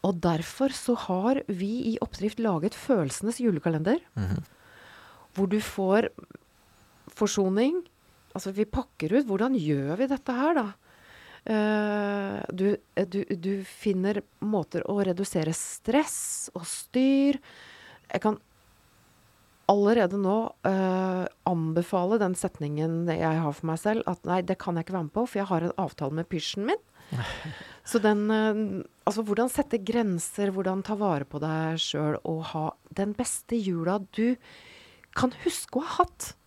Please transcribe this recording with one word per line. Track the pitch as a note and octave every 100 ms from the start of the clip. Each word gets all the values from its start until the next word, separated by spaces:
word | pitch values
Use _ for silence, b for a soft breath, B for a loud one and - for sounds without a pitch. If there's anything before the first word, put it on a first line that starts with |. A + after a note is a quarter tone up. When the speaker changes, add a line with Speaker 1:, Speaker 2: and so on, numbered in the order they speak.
Speaker 1:
Og | F#3+ F3+
derfor | F3 D#3+ E3+ - C4+
så | C4 - A#3
har | - F#3 G#3 C4+ -
vi | F#3 G3 A#3 A3+
i | A3+
Oppdrift | - - G3+ -
laget | A3+ E3+ F3+
følelsenes | - - A#3+ C#3+ - G#3 A#3
julekalender, | A#3+ E3+ E3+ D#3 D#3+ D4+ - -
Speaker 2:
Mhm. | F#2+ F#2 - B B B B B B B B
Speaker 1:
hvor | - G3
du | G#3+
får | G#3 - F#3+ G3+ - - - - _ _ _ _ _ _ -
forsoning. | - G#3 - F#3+ G3 B3+ F4+ E4+ _ _ _ _
Altså, | F#3+ F#3+
vi | G3 G#3+
pakker | B3+ - _ D#3
ut, | A3+ C4
hvordan | G3 A#3 C4
gjør | D3+ C#3+ C#3 F3+
vi | C4
dette | C4+ -
her | B3 D4
da? | E4 G#3+ - B B B B B B -
Eh, | G#3+ G#3+ G#3+ G#3 G#3 G3+ G3+ G3 G3+ -
du, | F3+ G3 G3+ _ -
eh, |
du, | F#3+ G3
du | - F#3 F3 G3
finner | F#3+ - G#3+ F#3 F#3+ G#3 - _
måter | G#3 G#3+ G3 F3 -
å | G3+
redusere | F#3+ F3 G3 F#3 D#3
stress | E3+ - - - B3+ D4+ - - - -
og | F3+ E3+
styr. | - - B3+ C4+ C4+ C#4 C#4 B B B B B B _
Jeg | -
kan | G#3+ G#3+ _ _ _ _ _ _ _ _ _ _ _ _ -
allerede | G3+ G3+ A#3 F#3 G3
nå, | F#3+ G#3 A3+ -
eh, | - F#3+ F#3 F#3 F#3 F#3 F3+ _ -
anbefale | F3 D#3+ D#3+ F3 F#3+ F3+ A3+
den | G3
setningen | F#3 F#3+ - D3 D3 D#3+ E3 E3+
jeg | D#3+ E3 D#3
har | D#3+
for | C#3+ E3
meg | D#3+
selv, | G#3 A3 -
at | F3+
nei, | - F3+
det | F3+ F#3+
kan | - E3+
jeg | E3
ikke |
være | F#3
med | D#3
på, | G#3 B3
for | G#3
jeg | G3
har | F3
en | F3 -
avtale | B2+ - C#3+
med | D#3 E3+
pysjen | F3 - - G#3+
min. | G#4+ _ B B
Speaker 2:
<laughs> | B2+ B B D#3 B B B
Speaker 1:
Så | - A#3
den, | G#3 G#3 G#3
eh, | A3 A3 G#3+ G#3+ F#3+ - _ -
altså, | G#3
hvordan | G#3+ G3+ B3
sette | - C#4 A#3
grenser, | F#3+ A#3 A3 F3 - - G3+
hvordan | F#3+ F#3+ F#3+
ta | G3
vare | G#3 G#3 D3+ C#3
på | D3
deg | D#3 D#3+ D#3+ D#3+
selv | - D3+ D3+ D3+
og | - D#3+
ha | D#3+ D#3+ D#3 - _
den | - G3+
beste | G#3 B3 - - A#3
jula | G3 E3+ E3 G3+ F#3+
du | - A#3 B3 B B B B B B -
kan | - B3+ -
huske | F4 - - B3+
å |
ha | D#4 -
hatt | F4 - - -